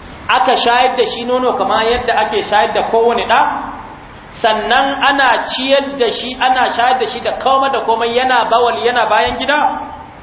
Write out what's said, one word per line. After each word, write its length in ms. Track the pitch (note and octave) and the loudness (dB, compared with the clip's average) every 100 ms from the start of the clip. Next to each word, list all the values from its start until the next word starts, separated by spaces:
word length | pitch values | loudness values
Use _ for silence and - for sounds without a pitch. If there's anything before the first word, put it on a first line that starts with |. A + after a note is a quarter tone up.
| - - - | -18 -10 -2
aka 280 | B3 B3+ A#3+ | 2 2 2
shayar 400 | A#3+ A#3+ B3+ B3+ | 2 2 2 0
da 80 | |
shi 200 | A3 A#3 | -2 -2
nono 280 | A#3 B3+ B3+ | -2 0 0
kamar 320 | G3+ F#3+ G#3+ | 0 0 0
yadda 300 | A3+ A#3 - A3+ | 0 0 0 0
ake 180 | G#3+ G#3+ | 0 -2
shayar 300 | - G3+ A3 | 0 0 2
da 80 | G#3+ - | 0 0
kowane 340 | A3+ A#3 A3 F#3 | 2 2 2 2
ɗa, 120 | A#3+ D#4 - - - - - - - - - | 2 2 -2 -8 -12 -14 -18 -20 -20 -20 -2
sannan 600 | A3 A3 G#3+ B3+ C#4 C#4 | 0 0 0 2 2 0
ana 400 | C4 C#4 C4 A3 - | 2 2 2 2 -2
ciyar 500 | - C4 C#4 C4+ C#4 | -4 2 2 0 -2
da 120 | A3+ | -2
shi, 260 | - A#3+ B3+ | -2 -6 -2
ana 280 | C4 B3+ A#3 | 0 2 0
shayar 260 | - B3 B3+ | 0 0 0
da 80 | A3 | -2
shi 140 | A#3+ | -4
da 180 | A3+ - | -4 -2
komai 320 | B3+ C4+ C4+ | 2 2 2
da 80 | B3 | 0
komai, 320 | A3 A3+ A#3 | 0 0 0
yana 320 | A#3+ B3+ B3 A3+ | 0 2 2 2
bawali, 340 | A#3 A#3+ A3+ A3+ | 2 2 0 0
yana 220 | A#3+ G#3+ | 0 2
bayan 280 | G#3+ B3 B3+ | 2 2 -2
gida? 180 | C4 D4 - - - - - - | -2 0 0 -2 -8 -14 -16 -14